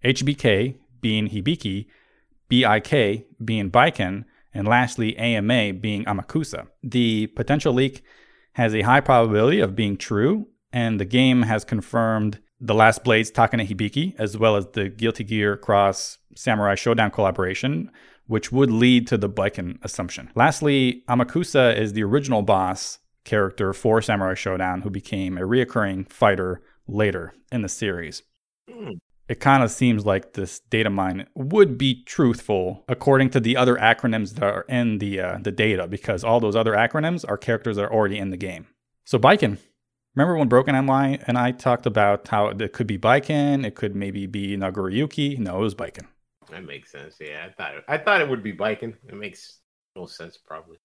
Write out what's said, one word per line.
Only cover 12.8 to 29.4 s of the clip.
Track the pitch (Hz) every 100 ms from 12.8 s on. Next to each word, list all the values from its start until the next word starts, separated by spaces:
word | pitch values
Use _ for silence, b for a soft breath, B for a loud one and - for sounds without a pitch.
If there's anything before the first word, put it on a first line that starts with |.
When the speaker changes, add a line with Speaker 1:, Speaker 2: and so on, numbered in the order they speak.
| 110 -
Speaker 1:
Blades | 127 113 110
Takane | - 113 117 101
Hibiki, | 101 104 135 175 -
as | 110 104
well | 110
as | 104 92
the | - 98
Guilty | 101 113 110
Gear | 104 107 104 101
Cross | - 101 98 95 - - _ -
Samurai | - 110 101
Showdown | 98 - 113 110
collaboration, | - 98 90 92 95 131 156 208 b b b -
which | 110 -
would | 123 135
lead | 113 123 123 120
to | 117
the | 101
Baiken | 101 98 - 87 -
assumption. | - - 87 - 64 -
Lastly, | 139 147 151 139 127 123 -
Amakusa | 123 123 165 175 143 127 110
is | 110
the | 104
original | 101 131 139 113
boss | 101 98 92 95 - - _ _
character | - 107 98 - 98
for | 98 117 110
Samurai | 107 104 95
Showdown, | 92 - 92 92 92
who | 101
became | 95 - 98 92 90
a |
reoccurring | 92 123 123 123 104 95 98
fighter | - 110 95 92 90 b b -
later | 98 107 92 85 - _
in | 123
the | 101
series. | - 107 87 80 - _ _ _ _ _
Speaker 2:
Hmm. | 233 196 170 _ _ _
Speaker 1:
It | 117